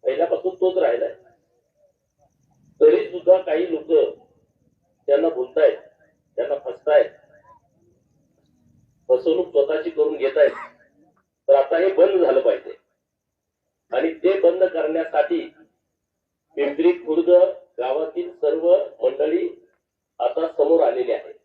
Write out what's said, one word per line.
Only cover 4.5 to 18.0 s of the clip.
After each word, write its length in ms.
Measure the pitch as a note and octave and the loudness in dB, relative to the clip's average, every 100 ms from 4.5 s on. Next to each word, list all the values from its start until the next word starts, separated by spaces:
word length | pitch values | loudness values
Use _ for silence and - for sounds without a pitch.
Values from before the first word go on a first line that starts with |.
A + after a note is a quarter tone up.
| _ _ _ _ _ - | _ _ _ _ _ -2
त्यांना 220 | C#3+ E3 | 0 0
बोलतायत, 480 | B2+ B2+ - D3 - - _ _ _ _ - | -2 -6 2 2 0 -14 _ _ _ _ -8
त्यांना 180 | B2 C#3+ | -6 -6
फसतायत, 480 | C3 A#2 - D3+ - - _ _ _ _ _ _ _ _ _ _ _ _ _ _ _ _ _ _ - | -8 -10 0 2 2 -8 _ _ _ _ _ _ _ _ _ _ _ _ _ _ _ _ _ _ -2
फसवणूक 400 | B2+ D#3+ F3 F3 | 0 0 -2 0
स्वतःची 400 | D3 C#3 D3+ E4+ | 0 0 -2 -6
करून 260 | D3+ D3+ - | -4 -4 -2
घेतायत. 360 | C3+ D#3+ C#3+ - - _ _ _ _ _ _ _ - | -4 2 2 0 -18 _ _ _ _ _ _ _ 2
तर 80 | C#3 | 2
आता 220 | C3+ E3 | 4 0
हे 140 | F#3+ | 0
बंद 280 | - - F#3+ | 2 2 4
झालं 200 | D#3 C3+ | 2 2
पाहिजे 340 | A#2 G2+ - - _ _ _ _ _ _ _ _ _ _ _ | 0 -2 -6 -20 _ _ _ _ _ _ _ _ _ _ _
आणि 220 | - E3 | -4 -4
ते 260 | D#3+ F3+ G3 | -2 -2 2
बंद 240 | E3+ F#3 F#3 | 2 2 -2
करण्यासाठी 760 | E3 D3+ D#3+ - D3+ - E3+ - _ _ _ _ _ _ _ _ _ _ - | -2 -4 -4 -4 -2 -2 -2 -6 _ _ _ _ _ _ _ _ _ _ -4
पिंपरी 340 | C#3+ C#3+ E3+ F3 | -4 0 0 0
खुर्द 320 | D#3 D#3+ E3+ F3+ F#3+ - _ - | -2 -2 4 4 4 0 _ -10
गावातील 520 | B2+ C#3+ | -6 -4